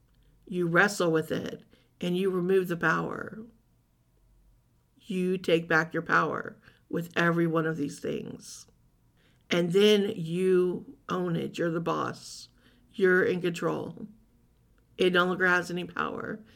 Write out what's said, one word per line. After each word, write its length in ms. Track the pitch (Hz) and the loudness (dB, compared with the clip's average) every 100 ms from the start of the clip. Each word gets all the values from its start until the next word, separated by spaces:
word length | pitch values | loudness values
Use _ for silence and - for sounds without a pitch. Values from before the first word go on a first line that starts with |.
| _ _ _ _ - | _ _ _ _ -8
You 200 | 180 170 | -4 2
wrestle 440 | 170 175 202 175 | 4 4 2 2
with 200 | 160 160 | 2 0
it 320 | - - - - _ _ - | -4 -6 -12 -16 _ _ -8
and 160 | 175 180 | -2 0
you 140 | 190 | 0
remove 380 | 185 175 190 180 | 0 2 2 2
the 80 | 170 | 0
power. 640 | - 170 160 - - 220 226 - _ _ _ _ _ _ _ _ _ _ _ _ _ _ | 0 0 -2 -8 -10 -14 -18 -20 _ _ _ _ _ _ _ _ _ _ _ _ _ _
You 380 | - 185 180 185 | -8 -2 -2 0
take 300 | 185 170 170 | 2 2 4
back 240 | 160 165 | 0 2
your 100 | 165 | -4
power 540 | 165 170 160 - - - - _ - | 0 0 0 -4 -8 -14 -20 _ -8
with 220 | 175 170 - | -6 -4 0
every 300 | 170 170 170 | 2 2 2
one 200 | 160 160 | 0 -2
of 100 | 160 | -4
these 220 | 143 - | -6 -6
things. 680 | - 151 - - - - - _ _ _ _ _ _ _ - | -6 -6 -8 -14 -16 -20 -20 _ _ _ _ _ _ _ -2
And 220 | 175 175 | 0 2
then 400 | 185 208 208 196 | 6 6 6 2
you 800 | - 160 170 185 185 180 175 - - - | -4 -6 0 4 4 2 -2 -8 -16 -6
own 280 | 180 180 165 | -4 -2 -2
it. 220 | - - | -4 -4
You're 120 | 170 | -2
the 100 | 165 | -2
boss. 680 | 165 151 123 - - - - _ _ _ _ | -2 -2 -4 -8 -16 -18 -20 _ _ _ _
You're 320 | - 185 185 | 0 4 4
in 160 | - 180 | 4 0
control. 680 | 175 170 165 156 - 170 214 - _ _ _ _ _ _ _ - | -2 -4 -4 -4 -8 -12 -16 -18 _ _ _ _ _ _ _ -2
It 160 | 185 | 2
no 120 | 180 | 2
longer 220 | 180 180 185 | 2 2 2
has 240 | 180 175 | 2 -2
any 140 | 180 | -6
power. 560 | 170 - 76 - - 214 - | -6 -6 -6 -6 -8 -12 -14